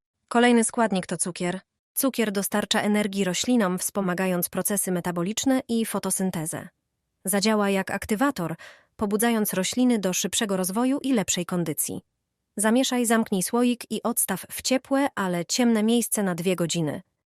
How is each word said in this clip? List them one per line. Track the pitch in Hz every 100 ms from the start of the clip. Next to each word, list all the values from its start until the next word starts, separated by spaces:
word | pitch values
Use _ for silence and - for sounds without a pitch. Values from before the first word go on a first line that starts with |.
| _ _ -
Kolejny | 240 247 233
składnik | 220 - 220 190 -
to | 175
cukier. | 185 - 180 185 - _ _
Cukier | - 269 240 214
dostarcza | 202 196 208 208 220
energii | 208 208 208 196
roślinom, | 180 175 - 247 185 185
wspomagając | - 208 185 175 185 175 175
procesy | 185 185 202 -
metaboliczne | 180 180 175 175 220 269 262 -
i | 226 220
fotosyntezę. | 196 190 - 190 175 156 - - _ _ _ _ _
Zadziała | 190 202 214 214 202
jak | 190 190
aktywator, | 196 - 214 285 277 160 160 - - _ -
pobudzając | 208 214 233 220 208
rośliny | 185 185 247 254 226
do | 185
szybszego | 180 190 - 214 185
rozwoju | 180 202 254 277
i | 269
lepszej | 247 180 - 175
kondycji. | 180 165 143 - 185 - _ _ _ _ -
Zamieszaj, | 214 240 262 247 226
zamknij | 226 220 190
słoik | - 233 247 240 -
i | 214
odstaw | 220 240 - 185 -
w | -
ciepłe, | - 254 - 269 277
ale | - 190 175
ciemne | 170 - 247 220
miejsce | 220 240 226 -
na | 196
dwie | 170 185 180
godziny. | 170 170 151 - - _